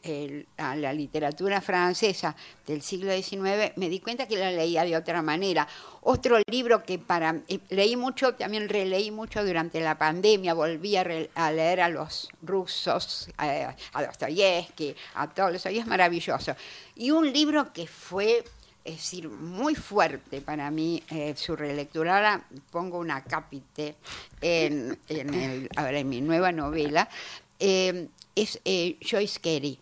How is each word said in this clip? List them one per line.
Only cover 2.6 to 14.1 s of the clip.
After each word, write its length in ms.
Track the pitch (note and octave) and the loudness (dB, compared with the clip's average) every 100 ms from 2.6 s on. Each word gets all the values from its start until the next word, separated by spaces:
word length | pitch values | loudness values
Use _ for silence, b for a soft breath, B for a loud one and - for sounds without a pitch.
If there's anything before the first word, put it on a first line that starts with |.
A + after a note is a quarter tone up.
| - | -6
del 160 | D3+ | -6
siglo 300 | - F#3+ G3 | -4 -4 0
diecinueve, 640 | F#3+ F#3+ G3 F#3+ G3+ G#3 - | -2 -2 -4 0 2 0 0
me 140 | F#3 | -2
di 100 | F#3 | -2
cuenta 280 | A3+ A#3+ A#3+ | -4 -6 -2
que 100 | G#3+ | 0
la 140 | F#3+ | 0
leía 320 | F3+ E3 E3 | 2 2 2
de 120 | F3 E3 | 2 2
otra 260 | E3 E3+ | 0 -2
manera. 460 | D#3 D#3 G3 E3 C#3+ B B B | 0 0 2 2 2 B B B
Otro 360 | - B3 A#3+ A#3 G#3 | 2 4 6 6 6
libro 340 | A#3+ A#3+ A3+ | 0 4 4
que 140 | - F3+ | 4 -6
para, 420 | - F3 D#3+ E3 - | 0 2 2 0 -4
eh, 100 | G3 - | -8 -2
leí 280 | F#3+ G3+ B3 | 4 4 4
mucho, 380 | B3+ B3+ C4 B3 | -2 2 0 2
también 340 | G3+ G#3+ G#3 | -4 -2 0
releí 420 | G#3 F#3+ F#3+ G#3+ | 0 2 0 0
mucho 320 | G#3+ A3 G#3+ | -4 -6 -2
durante 380 | G3+ E3+ E3 E3 | 0 0 0 -2
la 160 | D#3+ D#3 | 0 2
pandemia, 560 | D#3 E3+ G3+ G#3 F#3 | 2 4 4 4 4
volví 420 | E3 D#3 E3 G3 G3 | 2 0 0 0 0
a 80 | |
re-, 260 | F3+ E3 D#3+ - | 0 -2 -4 0
a 160 | D#3+ | 0
leer 300 | D#3 D#3+ F3+ | 4 2 4
a 80 | F3 | 4
los 400 | D#3 D#3 - - - | 2 -6 -8 -10 -14
rusos, 840 | E3 F#3+ F3+ - - C3+ - - - - | -2 -2 -2 -4 0 0 -2 -8 -10 -4
eh, 240 | D3 C#3+ B2 B2+ B | -2 -2 -4 -10 B
a 100 | - | -6
Dostoyevsky, 920 | C#3+ | -6